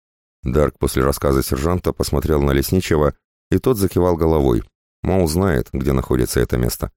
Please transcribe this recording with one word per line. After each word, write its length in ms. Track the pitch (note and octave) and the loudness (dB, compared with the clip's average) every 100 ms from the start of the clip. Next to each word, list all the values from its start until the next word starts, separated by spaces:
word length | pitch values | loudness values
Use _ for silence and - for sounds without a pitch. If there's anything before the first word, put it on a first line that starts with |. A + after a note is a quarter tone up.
| _ _ _ _ | _ _ _ _
Дарк 360 | C2 C2+ C#2 - | -4 0 0 0
после 260 | C2+ - | -4 0
рассказа 380 | C2 - D2 C2+ | 0 0 0 0
сержанта 500 | - C2 D#2+ F2+ D#2+ | 0 -2 -2 -2 -2
посмотрел 500 | - D2 D2 D#2 D2+ | -4 -2 -2 0 0
на 100 | C#2 | 2
лесничего, 600 | C#2 - F#2 - D#2 C#2+ - _ _ - | 0 0 0 0 0 0 -2 _ _ -4
и 80 | F#2 | -2
тот 200 | B2+ A2+ | 0 0
закивал 380 | F#2+ F#2 F2+ E2+ | 0 0 0 2
головой, 480 | D#2+ D#2+ C2 A1+ - _ _ _ | 2 2 2 0 -4 _ _ _
мол, 260 | D#2+ F#2+ E2 | -2 0 2
знает, 400 | E2+ G2 C2+ - | 2 0 0 -2
где 200 | C#2 C2+ | -4 -2
находится 480 | C2 A#1 C2 A#1+ B1 | -2 0 -2 0 -2
это 160 | A#1+ A#1+ | -2 -2
место. 340 | A#1+ - A1 | -2 -4 -10